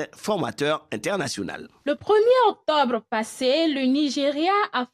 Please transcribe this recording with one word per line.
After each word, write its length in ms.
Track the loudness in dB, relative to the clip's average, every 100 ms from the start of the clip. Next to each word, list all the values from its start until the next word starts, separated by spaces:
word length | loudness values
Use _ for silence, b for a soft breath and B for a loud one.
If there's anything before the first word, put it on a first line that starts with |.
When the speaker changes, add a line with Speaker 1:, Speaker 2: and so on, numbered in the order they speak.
| -6 -8
Speaker 1:
formateur 720 | -4 -2 -2 -2 -2 -2 -6
international. 760 | -6 -4 -4 -4 -6 -8 -10 -16 _ -6
Speaker 2:
Le 100 | -4
premier 540 | 2 4 6 4 4
octobre 560 | 0 0 0 2 -2 -4
passé, 560 | -6 -6 -4 0 2 0
le 180 | 0 0
Nigeria 680 | 0 0 0 -2 0 0 0 0
a 140 | -4 -6